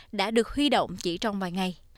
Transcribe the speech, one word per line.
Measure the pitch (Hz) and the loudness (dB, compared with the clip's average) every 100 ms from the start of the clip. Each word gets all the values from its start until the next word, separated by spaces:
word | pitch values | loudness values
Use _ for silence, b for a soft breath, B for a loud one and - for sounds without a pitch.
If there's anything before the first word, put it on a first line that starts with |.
| B | B
đã | 208 196 | -2 2
được | 226 220 | 2 2
huy | - 294 | 2 4
động | 233 143 180 | 4 2 -4
chỉ | 180 170 | -4 -2
trong | 233 202 | -2 -2
vài | 185 | -4
ngày. | 180 185 175 - | -2 -4 -6 -16